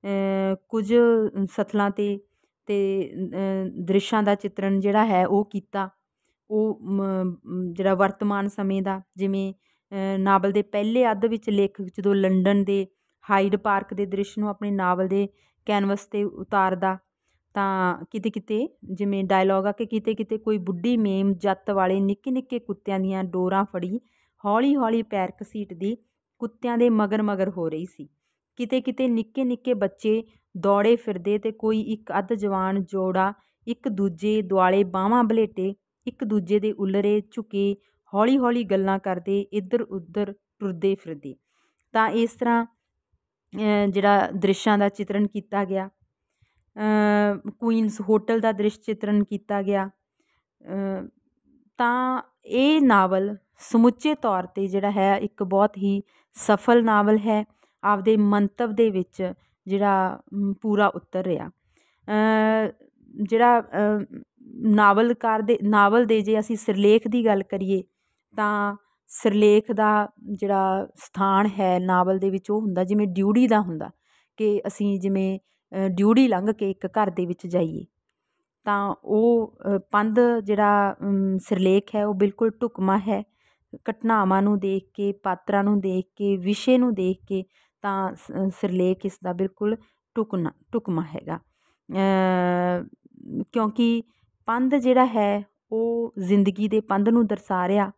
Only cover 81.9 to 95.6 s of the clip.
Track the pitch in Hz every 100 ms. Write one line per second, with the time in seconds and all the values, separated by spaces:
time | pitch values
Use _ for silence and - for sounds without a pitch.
81.9 | 214 208 190 202 202 226 220 233 - 190
82.9 | 196 196 202 214 _ _ _ _ - -
83.9 | 220 226 220 190 190 202 208 190 190 190
84.9 | - 202 196 196 180 - 202 202 208 190
85.9 | 185 185 _ 202 196 180 208 - 254 247
86.9 | 196 185 190 - 196 185 _ _ _ 202
87.9 | 196 190 - - - 190 - 202 180 180
88.9 | 185 196 - 185 175 190 _ 208 220 _
89.9 | _ _ - 214 185 165 - _ 233 220
90.9 | 165 165 156 - 165 _ _ _ _ -
91.9 | 185 196 190 185 185 180 180 180 180 -
92.9 | _ _ - - - 208 233 214 214 233
93.9 | 233 - _ _ _ - 233 254 285 247
94.9 | 254 254 220 202 202 202 _